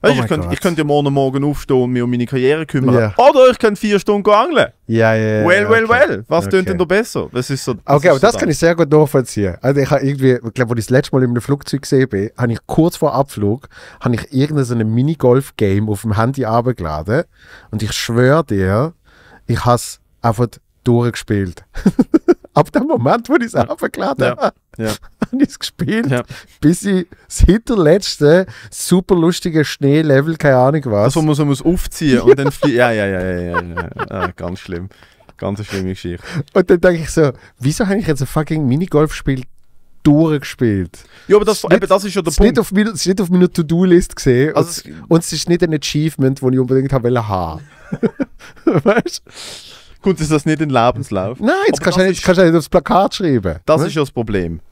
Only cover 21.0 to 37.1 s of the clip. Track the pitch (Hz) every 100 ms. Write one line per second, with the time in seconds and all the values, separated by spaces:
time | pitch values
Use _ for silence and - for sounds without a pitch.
21 | 120 113 - 104 98 82 _ - - -
22 | - - - - - - 151 - 277 269
23 | 127 220 233 247 233 156 113 - - -
24 | 190 - - 123 - - _ - 110 107
25 | - _ - 254 285 - - _ 139 214
26 | 233 123 - - - _ 147 175 196 185
27 | 175 - _ - - 214 - 226 156 185
28 | - - 147 170 190 - - - - 180
29 | - 185 165 175 185 156 143 - 139 147
30 | 160 135 151 160 151 131 127 156 135 104
31 | 110 151 156 147 147 135 - 175 - -
32 | 156 123 - 139 139 - 147 117 123 110
33 | 101 92 92 90 87 87 87 85 - -
34 | - 98 92 - 87 92 - 87 95 _
35 | - _ _ _ 95 101 104 98 92 95
36 | 87 87 - 175 - - 180 175 180 170
37 | 156